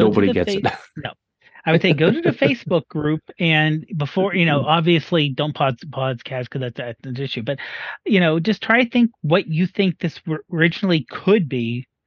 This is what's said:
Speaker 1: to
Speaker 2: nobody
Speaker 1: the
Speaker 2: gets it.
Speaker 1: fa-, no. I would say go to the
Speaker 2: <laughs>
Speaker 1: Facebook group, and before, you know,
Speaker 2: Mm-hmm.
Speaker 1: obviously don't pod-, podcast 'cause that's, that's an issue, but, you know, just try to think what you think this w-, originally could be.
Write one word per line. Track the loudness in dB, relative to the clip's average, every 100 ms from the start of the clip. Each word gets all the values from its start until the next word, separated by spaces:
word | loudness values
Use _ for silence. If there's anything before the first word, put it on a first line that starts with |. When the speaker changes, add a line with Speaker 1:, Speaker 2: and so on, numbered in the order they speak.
Speaker 1:
to | 4
Speaker 2:
nobody | 4 2
Speaker 1:
the |
Speaker 2:
gets | 2 0
it. | 0 -2
Speaker 1:
fa-, | -4 -12 -14
no. | -14 -14 _ _ _ -8
I | 0
would | 2
say | 2
go | 2 2
to | 2
the | 0
Speaker 2:
<laughs> |
Speaker 1:
Facebook | 0 0 0 -2 -2 -2
group, | -4 -2 -2 -6 -4
and | 0 2 2 0 -4 -6
before, | -4 -2 0
you | 2 2
know, | 2
Speaker 2:
Mm-hmm. | 2
Speaker 1:
obviously | 2 2 2 2 0 0
don't | -2 -4
pod-, | -2 -2 -2 -8
podcast | -6 -4 -4 -8 -10 -8
'cause | -8
that's, | -8 -8
that's | -12 -12
an | -10 -8
issue, | -8 -6
but, | -6 -6 -10 -12 -14 -10
you | 0 2
know, | 4 2
just | 0 -2
try | 2 2
to | 2
think | 2 2 0
what | 0 2 2
you | -2 -2
think | 0 0 0
this | -6 -6
w-, | -6 -8 -4
originally | 2 2 2 0 0 -2
could | -4 2 2 2
be. | -4 -4 -6 -10 _